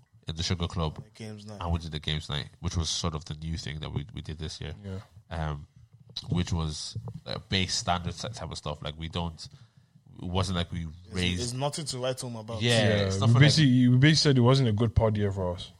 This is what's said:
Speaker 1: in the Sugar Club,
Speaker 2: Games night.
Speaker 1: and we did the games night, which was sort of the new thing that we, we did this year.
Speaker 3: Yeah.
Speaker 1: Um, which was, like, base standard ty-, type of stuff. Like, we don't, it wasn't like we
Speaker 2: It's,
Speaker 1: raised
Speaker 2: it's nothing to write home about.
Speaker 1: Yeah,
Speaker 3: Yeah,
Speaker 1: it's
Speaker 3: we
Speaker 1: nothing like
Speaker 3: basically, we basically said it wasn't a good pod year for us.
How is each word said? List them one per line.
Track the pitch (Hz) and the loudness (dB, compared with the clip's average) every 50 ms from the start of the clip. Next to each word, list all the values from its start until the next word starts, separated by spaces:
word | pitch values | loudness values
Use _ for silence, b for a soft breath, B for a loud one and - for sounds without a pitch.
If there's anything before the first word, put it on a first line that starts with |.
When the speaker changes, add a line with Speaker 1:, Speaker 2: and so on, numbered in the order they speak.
| - _ _ - _ - | -20 _ _ -20 _ -10
Speaker 1:
in | 80 | -6
the | 80 - | -4 -2
Sugar | - 95 85 87 82 | -2 -2 -2 -2 -4
Club, | - 87 82 76 - - - - _ | -2 -2 -4 -4 -4 -6 -12 -18 _
Speaker 2:
Games | - 113 107 107 104 104 | -16 -14 -14 -14 -14 -14
night. | 107 107 98 | -16 -12 -8
Speaker 1:
and | 87 87 | -4 -2
we | 85 82 | -2 -2
did | 82 80 | -4 -6
the | 78 78 | -8 -8
games | - 82 78 76 - - | -6 -4 -6 -6 -4 -6
night, | 71 71 65 - - - | -6 -8 -8 -8 -12 -8
which | 85 87 - | -8 -6 -4
was | 87 78 - | -2 -2 -2
sort | - - - 85 76 | -4 -4 -4 -4 -4
of | 76 - | -6 -8
the | - 76 | -10 -12
new | 76 80 80 82 80 | -10 -8 -8 -6 -6
thing | - - 76 76 | -8 -8 -10 -8
that | 71 69 73 | -8 -6 -6
we, | 71 71 - - | -6 -8 -8 -12
we | 76 | -12
did | 78 - 76 76 | -10 -10 -10 -10
this | 78 78 - - | -10 -10 -10 -10
year. | - 73 - - - | -12 -12 -12 -12 -12
Speaker 3:
Yeah. | 98 95 95 - _ - - - - 82 82 80 76 | -12 -12 -12 -14 _ -20 -20 -16 -10 -6 -6 -4 -4
Speaker 1:
Um, | 76 73 73 - _ - - _ _ - - - - - - - | -6 -6 -10 -16 _ -20 -20 _ _ -20 -20 -16 -16 -12 -6 -4
which | - 85 90 - | -2 -2 -2 -2
was, | 92 82 80 76 73 - - - - - - - - - - | -2 -2 -2 -4 -4 -8 -10 -10 -10 -10 -10 -10 -12 -12 -12
like, | - - - - - | -10 -10 -10 -6 -2
base | 98 95 92 - - | 0 0 0 0 -2
standard | - - 87 87 90 85 87 85 - | -4 0 0 0 0 0 -4 -8 -6
ty-, | - - | -8 -10
type | - - 82 78 | -8 -8 -10 -10
of | 76 - | -10 -8
stuff. | - 76 73 - | -6 -6 -6 -6
Like, | - 73 73 80 | -6 -10 -8 -8
we | 80 80 | -8 -6
don't, | - 87 85 82 80 80 - - b b b b b b b b b _ _ - - - | -4 -4 -4 -4 -6 -10 -16 -18 b b b b b b b b b _ _ -20 -16 -12
it | - | -8
wasn't | 90 87 95 90 95 92 85 | -2 0 0 0 2 2 -2
like | 85 - | -2 -2
we | 90 85 82 80 80 87 90 - | -4 -8 -8 -8 -10 -14 -16 -8
Speaker 2:
It's, | - | -4
Speaker 1:
raised | 92 90 90 90 92 123 | 0 0 0 0 0 -2
Speaker 2:
it's | 120 123 | -4 -4
nothing | 131 139 147 147 170 156 | -4 -4 -4 -4 -6 -8
to | - 131 127 | -6 -6 -4
write | 123 131 127 - | -4 -4 -4 -4
home | 131 123 117 113 | -8 -10 -10 -10
about. | 107 110 117 104 | -10 -8 -6 -2
Speaker 1:
Yeah, | 113 120 | 2 2
Speaker 3:
Yeah, | 117 113 107 104 107 101 98 | 4 4 4 4 4 2 2
Speaker 1:
it's | 95 98 | 0 0
Speaker 3:
we | 98 | 2
Speaker 1:
nothing | 110 113 120 | 4 6 8
like | 123 | 8
Speaker 3:
basically, | 147 147 - 156 156 131 123 127 127 123 | 8 8 8 8 6 6 8 8 6 8
we | 127 127 | 6 8
basically | 139 156 160 147 - 151 | 8 6 6 6 6 4
said | 135 127 | 6 6
it | |
wasn't | 117 123 135 135 135 113 | 6 6 6 6 4 2
a | |
good | 104 101 120 110 - | 2 2 2 2 4
pod | - 117 110 107 107 | 4 4 4 2 2
year | 104 101 | 0 0
for | 95 101 92 90 87 | -2 -2 -4 -4 -4
us. | 95 - - - _ | -6 -10 -16 -18 _